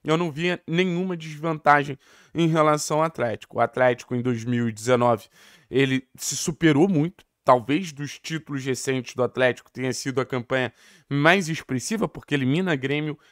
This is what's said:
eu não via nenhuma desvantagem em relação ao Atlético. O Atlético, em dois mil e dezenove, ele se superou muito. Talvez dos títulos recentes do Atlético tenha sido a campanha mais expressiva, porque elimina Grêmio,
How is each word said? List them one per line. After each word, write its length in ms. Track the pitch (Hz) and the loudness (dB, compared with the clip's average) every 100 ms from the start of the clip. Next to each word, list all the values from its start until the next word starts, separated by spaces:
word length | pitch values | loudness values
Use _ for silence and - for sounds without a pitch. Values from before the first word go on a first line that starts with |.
eu 140 | 147 160 | -2 0
não 120 | 175 | -2
via 320 | 143 175 175 - | -4 -4 -4 -2
nenhuma 480 | 165 185 175 185 170 | -2 0 -2 -4 -6
desvantagem 840 | 160 147 165 156 147 147 143 131 _ - _ | -10 -8 -6 0 4 4 2 -8 _ -20 _
em 140 | 160 165 | 0 2
relação 500 | 160 151 151 - 156 | 4 2 2 0 -2
ao 80 | 160 | -2
Atlético. 520 | - 120 107 - - | -2 -4 -4 -6 -2
O 40 | |
Atlético, 520 | 117 127 127 120 - | -2 2 2 2 -4
em 80 | 123 | -4
dois 220 | 127 113 | -2 -2
mil 240 | 117 120 117 | -2 -2 -2
e 40 | |
dezenove, 540 | 104 113 123 120 110 - _ - - _ | -4 0 4 4 2 -4 _ -20 -20 _
ele 340 | 131 135 131 - | 0 2 0 -4
se 220 | - - 143 | -10 -8 -6
superou 540 | - - 160 139 196 | -6 2 4 6 4
muito. 340 | 156 165 - _ _ | 2 0 -6 _ _
Talvez 480 | - 127 110 156 175 | 4 4 2 -2 -4
dos 260 | 139 143 - | -10 -12 -12
títulos 480 | - 160 - 139 131 | -10 -10 -8 -6 -4
recentes 480 | 123 139 131 123 | -4 -2 -4 -4
do 80 | 127 | -2
Atlético 500 | 120 123 127 120 - | -2 2 0 0 -10
tenha 220 | 127 131 | -6 -4
sido 260 | 120 139 127 | -4 -4 -4
a 60 | 123 | -4
campanha 480 | 127 113 131 120 - _ _ _ | -6 -2 -2 -2 -6 _ _ _
mais 400 | 143 156 196 160 | 2 4 4 0
expressiva, 600 | 156 - 127 - 220 175 | -6 -4 -6 -4 -4 -4
porque 260 | - - | -6 -4
elimina 420 | 143 127 160 185 139 | -2 2 0 0 -2
Grêmio, 440 | 131 147 151 143 _ | -2 -4 -4 -8 _